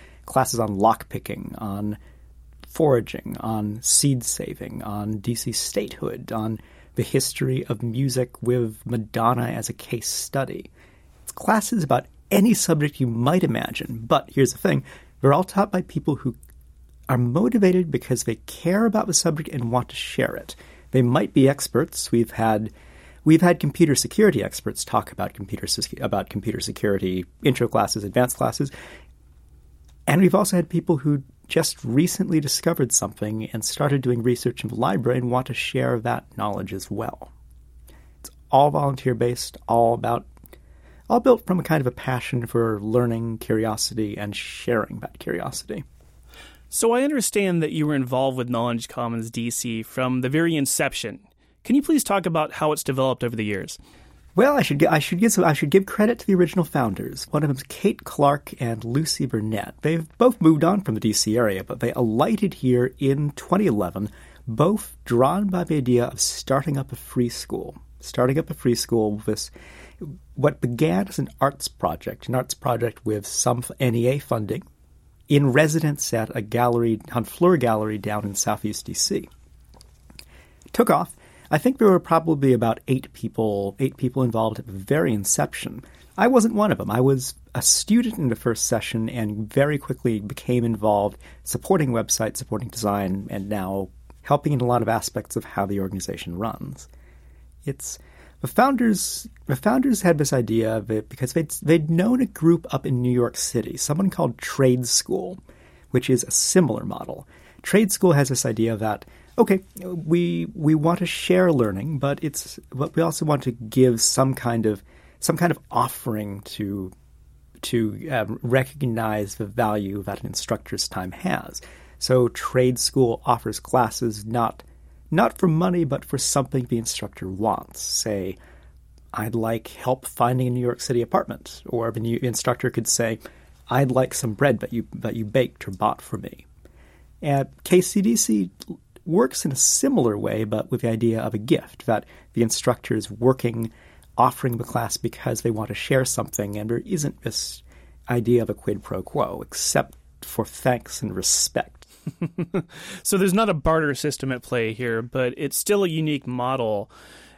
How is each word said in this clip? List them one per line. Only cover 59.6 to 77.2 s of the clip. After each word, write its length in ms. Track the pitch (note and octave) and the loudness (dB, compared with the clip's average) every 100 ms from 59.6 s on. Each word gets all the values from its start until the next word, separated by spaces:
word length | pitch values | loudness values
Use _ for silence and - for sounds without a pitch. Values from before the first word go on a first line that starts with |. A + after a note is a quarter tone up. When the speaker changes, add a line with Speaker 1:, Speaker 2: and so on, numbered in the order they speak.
| - - | -6 -4
Speaker 1:
They've 240 | D3+ E3 D#3+ - | -2 -2 -4 4
both 240 | B3+ - | 4 6
moved 220 | D#3+ D#3 | 6 6
on 180 | D#3+ G3+ | 4 2
from 140 | E3 G#2+ | 0 0
the 40 | |
D 140 | A2 | 0
C 240 | G2+ G#2+ A2+ | 0 0 2
area, 260 | A2 F#2+ | 2 0
but 180 | F#2 A#2 | -6 -4
they 100 | A#2+ | -4
alighted 640 | C3 A2+ A2 F#3 G#3+ G3 - | 0 0 2 2 2 -2 0
here 400 | B2+ B2 B2+ - | 2 2 2 0
in 320 | C3+ C#3 D3 | 0 0 -2
twenty 340 | - - F#3+ F#3+ | -6 0 2 2
eleven, 420 | G#2 F2 F#2 G#2 - - - - | 2 -2 -4 -8 -10 -20 -14 -6
both 500 | A2+ D#3+ G#3+ - - - | 2 2 2 -4 -16 0
drawn 440 | A#2+ C3+ F#3 G3+ | 4 4 4 0
by 160 | F3+ F3 | -2 0
the 120 | D3+ | 0
idea 280 | B2 A#2+ B2 | 2 2 2
of 140 | - | -2
starting 600 | - - - C3+ D3+ C#3 | -4 -4 0 0 2 -4
up 120 | C3 | -6
a 40 | - | -12
free 340 | - B2+ A#2+ | -6 -2 -2
school. 480 | - - F#2+ - - - - | -4 -8 -8 -8 -14 -20 -20
Starting 360 | - - B2+ C#3+ | -8 0 2 2
up 140 | - | -2
a 20 | |
free 220 | D#3 B2+ A#2 | -2 0 0
school, 420 | - A#2 G#2+ G#2 G#2+ | 0 0 0 -2 -4
this, 240 | G#2 - - - - - - D3+ - - - | -4 -8 -16 -20 -20 -20 -16 -16 -16 -14 0
what 260 | C#3+ - | 0 0
began 460 | B2 A#2+ D#3 F3+ G3 | -4 0 2 2 -2
as 100 | - | -4
an 100 | C3+ - | -6 0
arts 260 | C#3 C#3 - | -2 -2 -12
project, 600 | - - - - - - | -4 -4 -4 -8 -10 -4
an 80 | B2+ | -4
arts 180 | B2+ | -4
project 500 | - B2+ A#2 A#2 - | -4 -2 -2 -4 -4
with 220 | A2 G#2 - | -4 -4 -4
some 340 | - B2 A#2+ | -2 0 -2
f-, 120 | - - | -4 -2
N 160 | C3 A#2 | 0 2
E 120 | B2 | 0
A 120 | C#3+ | 0
funding, 420 | - A#2 G#2 B2 - _ _ - _ _ - | -2 -4 -2 -6 -8 _ _ -20 _ _ 2
in 240 | C#3+ C#3+ | 4 6
residence 600 | C3 D#3+ D#3+ D#3 C#3+ - | 4 4 2 0 -2 -2
at 220 | A2+ A2 B2 | -2 -2 -6
a 60 | |
gallery, 600 | G#2+ A#2+ B2 A#2+ A#2 G#2+ - | -4 0 2 4 2 0 -2
Hunt 180 | A#2+ | -4